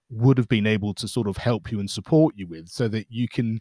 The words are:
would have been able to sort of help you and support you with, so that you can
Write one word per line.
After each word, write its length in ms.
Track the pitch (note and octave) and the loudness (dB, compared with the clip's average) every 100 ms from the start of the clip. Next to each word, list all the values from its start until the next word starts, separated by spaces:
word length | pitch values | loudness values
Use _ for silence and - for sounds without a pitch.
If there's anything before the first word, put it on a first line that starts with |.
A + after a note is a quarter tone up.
| - | -12
would 280 | A2+ C3 C3 | 2 4 4
have 100 | A2 | 2
been 200 | A2+ G#2+ | 2 2
able 260 | G#2+ G#2 | 0 -2
to 140 | - G#2 | -6 -6
sort 200 | B2 G#2 | -4 -2
of 100 | F2+ | -2
help 340 | A#2 A2 - | -2 -2 -4
you 80 | G#2+ | -6
and 100 | G2 | -6
support 460 | - - D#3+ D#3+ - | -6 2 4 4 2
you 100 | F2 | -12
with, 200 | D#2+ E2+ | -12 -12
so 200 | - A#2 | -4 -2
that 180 | A2 G#2 | -2 -6
you 180 | A#2 A#2+ | -4 -4
can 320 | - A#2 A2+ | -2 -2 -2